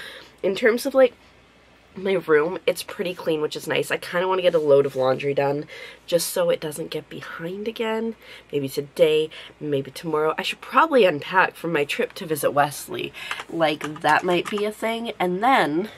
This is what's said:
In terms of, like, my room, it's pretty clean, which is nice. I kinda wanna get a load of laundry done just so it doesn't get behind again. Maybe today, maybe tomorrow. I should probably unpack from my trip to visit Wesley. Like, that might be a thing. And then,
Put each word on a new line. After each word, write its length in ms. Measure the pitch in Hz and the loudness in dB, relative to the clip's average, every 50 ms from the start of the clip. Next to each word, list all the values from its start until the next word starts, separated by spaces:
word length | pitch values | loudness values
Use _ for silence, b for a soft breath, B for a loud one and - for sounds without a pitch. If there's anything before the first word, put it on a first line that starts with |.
| B B B B B B B B - | B B B B B B B B -4
In 120 | 202 190 | -4 0
terms 300 | - - 226 226 240 - | 2 2 2 2 2 0
of, 80 | 277 254 | 2 4
like, 200 | 262 262 247 - - - - _ _ _ _ _ _ _ _ _ _ _ _ - | 6 6 6 4 -2 -20 -20 _ _ _ _ _ _ _ _ _ _ _ _ -12
my 160 | 190 185 196 196 | -6 -2 -2 0
room, 460 | 175 - 156 156 147 151 175 185 - - | 0 2 4 4 4 4 2 -2 -2 -2
it's 160 | - 180 - - | -2 -2 -2 -6
pretty 300 | - - - 202 175 180 | -10 -8 -6 -6 -6 -6
clean, 280 | - - 175 160 151 | -4 -2 -2 0 0
which 140 | 151 147 - | -2 -4 -4
is 120 | 151 - | -6 -4
nice. 220 | 156 139 139 143 - | -2 -2 -2 0 -2
I 80 | 131 | -4
kinda 300 | - - - 180 175 185 | -4 -4 -4 -4 -2 0
wanna 140 | 185 185 185 | 0 0 2
get 140 | 175 175 170 | 2 2 2
a 40 | 156 | 2
load 260 | 151 147 139 139 139 | 4 6 6 6 6
of 100 | 135 135 | 4 0
laundry 380 | 131 131 131 131 139 143 143 139 | 0 0 0 0 0 -2 -2 0
done 320 | 143 139 139 143 147 151 B B B B B B B _ | 0 0 0 0 -2 -6 B B B B B B B _
just 240 | - 175 170 170 - | 0 0 0 0 -2
so 200 | - 190 175 170 | -2 0 2 2
it 100 | 170 - | 0 0
doesn't 320 | - 156 147 170 160 165 | -4 -6 -8 -8 -8 -8
get 180 | - 156 156 - | -8 -10 -10 -10
behind 580 | - 143 - - - - 165 175 185 202 208 | -14 -14 -14 -12 -12 -10 -10 -10 -8 -8 -8
again. 480 | 226 220 - 226 220 220 220 226 226 220 B B B B B B B | -6 -4 -4 -2 -2 -2 -2 -2 -4 -6 B B B B B B B
Maybe 160 | - 143 139 | -4 -4 -4
today, 640 | 135 - 147 143 143 - - 170 156 156 156 156 156 B B B B B - | -2 -4 -6 -6 -4 2 4 4 6 6 4 0 -2 B B B B B -10
maybe 320 | 151 151 143 135 135 135 | -4 -2 -2 -2 -2 -6
tomorrow. 440 | - - - 165 151 151 156 156 160 | -10 -10 -4 -2 0 0 2 0 0
I 40 | - | -2
should 200 | 185 - 226 - | -4 -6 -8 -10
probably 440 | - - 226 262 311 - 277 247 190 | -10 0 4 4 4 6 6 6 6
unpack 500 | 180 151 139 - - 175 185 170 - - | 6 4 0 -4 0 2 4 4 4 0
from 160 | - - 170 | -4 -4 -2
my 140 | 170 147 143 | 0 0 0
trip 280 | 143 - - 190 - - | -2 -2 -4 -4 -4 -6
to 100 | - 190 | -10 -6
visit 260 | 156 156 143 143 - | -6 -4 -2 0 2
Wesley. 600 | 131 143 143 143 139 - - - 120 120 - - B B B B B B B - | 2 2 2 2 -2 -8 -10 -10 -8 -8 -8 -8 B B B B B B B -8
Like, 520 | - 165 160 151 156 - - 147 156 156 | -2 0 0 0 0 -2 -6 -10 -8 -2
that 220 | 160 147 151 - - | 2 2 2 2 2
might 260 | 185 180 175 - - | 2 0 0 0 -2
be 160 | 214 202 208 | -4 -4 -4
a 60 | 214 | -4
thing. 420 | 208 - 220 226 226 226 233 233 - - | -4 -4 -4 -4 -4 -4 -6 -8 -4 -2
And 220 | 180 180 180 190 220 | -2 -2 0 0 2
then, 460 | 254 269 220 170 143 147 170 202 214 B | 4 4 4 4 2 0 -2 -4 -4 B